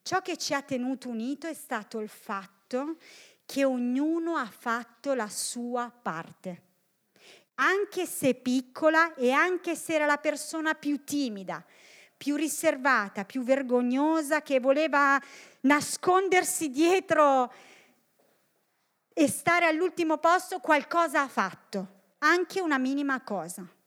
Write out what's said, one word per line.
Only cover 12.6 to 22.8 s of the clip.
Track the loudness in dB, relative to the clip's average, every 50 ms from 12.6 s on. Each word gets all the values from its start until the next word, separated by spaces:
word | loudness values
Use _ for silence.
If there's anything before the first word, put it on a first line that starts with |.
| 0 0 0 2 0 2 2 2 0 -2 -6 -10 -10
più | -6 -6 -6 0
vergognosa, | 2 0 0 2 0 0 2 2 2 0 2 2 2 2 0 0 0 -2 -2
che | 0 0 -2 2
voleva | 2 2 2 4 2 2 4 4 4 4 4 2 0 -6 -20 -20 -20 -20 -18 _
nascondersi | 2 4 4 4 2 -4 -6 -2 2 4 4 4 4 4 2 2 2 2 -4 -4 -4 -4
dietro | 0 2 4 4 4 2 2 2 4 6 6 6 6 4 2 0 -4 -18 -20 -20 -20 -20 _ _ _ _ _ _ _ _ _ _ _ _ _ _ _ _ _ _ _ _ _ _ _ _ _ _ _
e | 2 2 2
stare | 2 -2 0 2 2 4 4
all'ultimo | 2 2 2 -2 -2 -2 -2 0 0 0
posto, | 2 4 4 4 4 0 -4 -10 -6
qualcosa | 0 2 2 2 2 0 0 0 0 2 0 -2
ha | -2 0
fatto. | -2 -2 -2 -2 -4 -12 _ _ -8 -8 -8 -8 -14 _ _ _ _ _
Anche | 2 2 4 2 0 -2 -2 -4
una | 0 0 0
minima | 0